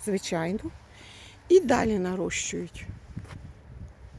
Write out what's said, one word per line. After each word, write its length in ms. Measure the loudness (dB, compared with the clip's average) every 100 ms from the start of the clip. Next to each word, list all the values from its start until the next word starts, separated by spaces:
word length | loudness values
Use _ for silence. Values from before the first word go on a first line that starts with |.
звичайно, 540 | -2 -2 0 0 0 -2 -6 -12 -18 -20 -20 -18 -20 -20 8
і 120 | 8
далі 380 | 10 4 4 2
нарощують. 880 | 2 0 0 -2 -2 -4 -6 -10 -12 -12 -12 -12 -12 -14 -14 -16 -18 -14 -14 -16 -16